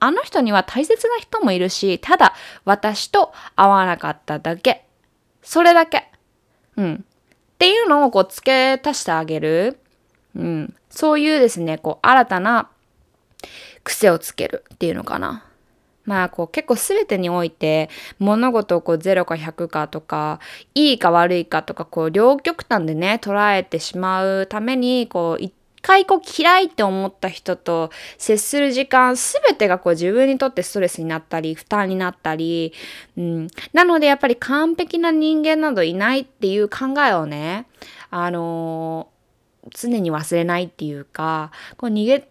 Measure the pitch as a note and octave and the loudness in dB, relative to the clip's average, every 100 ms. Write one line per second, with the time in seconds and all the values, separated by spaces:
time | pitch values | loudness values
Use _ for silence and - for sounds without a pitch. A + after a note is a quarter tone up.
0 | A#3+ F#4+ D5+ F4+ A#3 G3+ - A#3+ D#4 A4+ | 0 0 -2 -2 0 0 0 -2 0 0
1 | A4+ A#4+ - A4+ D4 F3+ F#3 - G3 F3 | 0 -4 -4 -2 0 0 -2 -2 -2 -2
2 | - F4+ - - - - - G#3 G#3+ G#3 | 2 4 4 2 -14 -6 -2 0 0 -4
3 | - G4+ F4 - - - G3 G3 F#3 E3 | 0 2 2 -2 -6 4 6 6 2 -2
4 | D#3 D3+ - D3+ D#3+ E3+ - - _ _ | -6 -8 -8 -8 -6 -2 0 0 _ _
5 | _ _ _ _ - D#4+ E4+ E4+ E4 D4+ | _ _ _ _ -4 4 6 6 4 -2
6 | - _ _ _ _ _ _ - F#3 D#3 | -6 _ _ _ _ _ _ -4 -4 -4
7 | - _ _ _ _ - F4+ G#4+ A4 D4 | -10 _ _ _ _ 2 2 4 2 4
8 | C#4 G#3 F#3+ - - C4 C4 C4+ D4 C#4+ | 4 2 0 -2 0 2 2 0 -2 -4
9 | - D#3+ D#3+ D#3 D#3 D#3+ G#3+ C#4 _ _ | -2 -2 -2 -4 0 0 0 -4 _ _
10 | _ _ _ F#3 E3+ D#3+ - - _ - | _ _ _ -8 -6 -6 -8 -14 _ -2
11 | D#4 D4+ D4+ D#4 A#3+ F3 E3 D#3 D#3 - | 0 2 2 2 2 0 -6 -4 -6 -2
12 | - C4 A#3+ F#3 G3 A#3 - _ _ _ | 4 4 4 0 0 -2 -2 _ _ _
13 | _ _ _ _ - - - - - - | _ _ _ _ -20 -20 -20 -16 -10 0
14 | G3+ E3 - - - - - - E3+ - | 2 2 -2 -8 -8 -8 -14 -8 -6 -4
15 | - - - A3 - _ _ _ _ _ | -6 -6 -6 -10 -16 _ _ _ _ _
16 | - G3 F3+ - E3+ - D4+ A#3 - G4 | -6 -2 -2 -4 -8 -4 -2 -2 0 -2
17 | G4+ G3 F3 F3+ E3+ - D#3 D#3 D#3 - | 0 -2 -2 -2 -4 -2 0 0 -2 -8
18 | - - G3 G#3+ B3+ A#3 G#3 F3 E3+ E3 | -14 -4 0 2 2 0 0 -2 0 -2
19 | F3+ F#3 F3 E3 D#3 - E3+ D#3 D3+ D#3 | 0 0 0 -6 -8 -10 -6 -6 -6 -8
20 | - D#3 D3+ D#3+ - - - C4+ D4 A#3+ | -8 -6 -6 -8 -14 -20 -6 0 2 4
21 | F3+ E3+ F3 F3+ D#3+ D#3 - - D#3+ - | 4 4 4 2 -2 -4 -6 -12 -10 -6
22 | D#3+ F3 A#3 C#4 E4+ E4+ - A3 D#3+ D#3 | -2 4 4 4 0 -6 -2 -2 -2 -2
23 | F3+ A3+ G#3 G3+ G#3 G3 F#3 D#3+ - F3+ | -2 -2 -2 0 2 0 -2 -6 -8 -6
24 | F#3 F#3 F#3+ F#3+ F#3+ G#3+ A3+ B3+ B3 B3+ | -2 0 0 -2 -4 -6 -4 -2 0 -2
25 | A#3 F3+ E3+ E3 F#3 _ _ _ - F#4+ | -2 -4 -4 -4 -8 _ _ _ 4 4
26 | F#4+ F#4+ - - E4 F#4 F#4 - G3+ F#3+ | 6 0 0 0 4 4 4 0 -2 -2
27 | G3 - F#3 E3 - F3+ - E3+ D#3+ - | -6 -6 -10 -8 -8 -6 -2 -2 -4 -8
28 | - - - G#3+ - C#4+ C#4+ B3 C4+ C4 | -20 -6 0 0 0 0 0 0 2 4
29 | B3+ B3+ - C#5+ D5 - G#3 F3+ F3 E3 | 4 2 -2 2 2 2 2 2 0 0
30 | F3 A3+ C4+ C4 C4+ B3+ F3+ F3 F3 - | 2 2 2 2 -2 -4 -6 -2 -2 -2
31 | D#3+ D#3+ - E3 D#3+ D#3+ - G#3 F#3+ F#3 | -6 -6 -6 -6 -6 -8 -4 -2 -2 -2
32 | F3+ - D#3+ D#3 E3 E3+ D#3+ - - - | -4 -6 -6 -4 -4 -4 -6 -8 -20 -20
33 | - - F3 E3 D#3+ - - D#4+ F4+ E4 | -16 -8 -6 -6 -8 -12 -2 2 4 4
34 | D4 C#4 C#4 B3 - C#4+ D#4+ E4 E4+ E4+ | 4 2 0 -2 -2 0 0 -2 -4 -2
35 | E4+ D#4+ D#4 D#4 D4+ D#4 D#4 A3 E3 F3+ | 0 0 2 0 0 0 0 0 0 0
36 | G#3+ C4+ C4 - G3 G3+ G#3 - C4 C#4 | 0 -2 -4 -4 -2 0 -2 -2 -4 0
37 | C#4 F#3 D3+ D3 D#3 G3 B3 - - - | 2 0 -2 -6 -6 -8 -10 -20 -20 -20
38 | - F3+ F3 F3 E3+ E3 E3 D#3+ D#3+ D#3+ | -10 -6 -4 -4 -6 -6 -6 -6 -8 -10
39 | - _ _ _ _ _ - - A#3+ A#3 | -12 _ _ _ _ _ -20 -10 -4 -2
40 | F3 D3+ D3+ E3+ E3+ F3 F3+ - D3+ C#3+ | -2 -4 -2 -2 0 -2 -4 -8 -10 -10
41 | C#3+ - D#3+ D#3+ D#3 - - - B3 G#3+ | -12 -8 -6 -6 -8 -16 -20 -10 -4 -2
42 | G#3+ C#4 - | 0 0 0